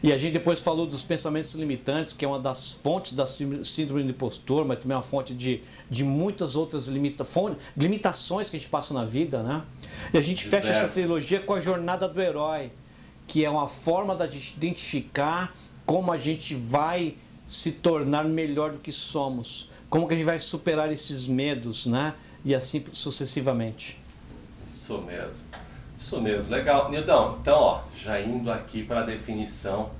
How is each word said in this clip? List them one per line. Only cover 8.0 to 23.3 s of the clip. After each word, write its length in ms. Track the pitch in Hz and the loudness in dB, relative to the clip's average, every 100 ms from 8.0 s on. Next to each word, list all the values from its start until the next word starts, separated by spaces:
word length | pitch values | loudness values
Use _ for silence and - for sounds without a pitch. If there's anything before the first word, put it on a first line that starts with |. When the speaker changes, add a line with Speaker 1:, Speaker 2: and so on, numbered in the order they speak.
| 196 - - 190 208 | 2 0 0 0 -2
Speaker 1:
que 80 | 156 | -6
a 20 | |
gente 100 | - | -2
passa 240 | - 139 135 | -2 0 -2
na 100 | 110 | 0
vida, 360 | 120 165 131 | 0 0 0
né? 180 | 113 151 156 - - - - | 0 -2 -6 -14 -14 -12 2
E 40 | 170 | 2
a 40 | |
gente 220 | 147 180 - | 2 0 2
fecha 220 | 202 208 | 2 4
essa 40 | |
Speaker 2:
Diversas. 200 | 175 175 | 4 4
Speaker 1:
trilogia 460 | 185 175 165 143 196 | 2 2 0 0 0
com 140 | 196 | 2
a 60 | 196 | 0
jornada 500 | 165 180 170 180 180 | 2 0 0 0 -2
do 100 | 165 | 0
herói, 500 | 185 147 151 156 131 - - - - - - | 0 0 -2 -2 -6 -12 -20 -20 -20 -18 -2
que 180 | 156 151 | 2 4
é 40 | |
uma 180 | 151 143 | 2 0
forma 480 | - - 175 202 180 | -2 2 2 2 0
da 100 | 160 | -2
gente 280 | 139 - - | -4 -10 -4
identificar 1000 | 165 175 - 143 - - 143 170 185 - - - - | -2 -2 -2 -2 -2 0 2 0 -4 -10 -20 -8 0
como 260 | 165 185 | 2 2
a 60 | 160 | 0
gente 380 | 135 160 - 139 | 0 -2 -4 -6
vai 600 | 117 143 156 180 165 - - - - | 0 2 2 2 -2 -4 -18 -20 -6
se 260 | - 170 | -2 -2
tornar 540 | - 175 160 139 147 156 | 2 4 4 4 2 4
melhor 460 | 160 156 143 151 | 2 2 0 0
do 80 | 147 | -2
que 120 | - | -6
somos, 760 | 139 - 156 139 127 117 - - - - | -4 -2 0 0 -2 -6 -10 -10 -16 0
como 180 | 160 170 | 2 4
que 60 | 165 | 2
a 20 | |
gente 80 | 156 | 2
vai 140 | 165 | 2
superar 520 | - 185 - 156 156 | -2 -2 2 2 2
esses 360 | 147 - 139 127 | 0 -2 -2 0
medos, 580 | 131 143 135 117 110 123 | 2 2 0 -2 -2 0
né? 300 | 120 151 - - - | 2 0 -4 -16 -8
E 120 | 139 131 | 0 2
assim 280 | 131 151 139 | 2 -2 -4
sucessivamente. 1080 | - 147 - 135 | -4 -2 -2 -2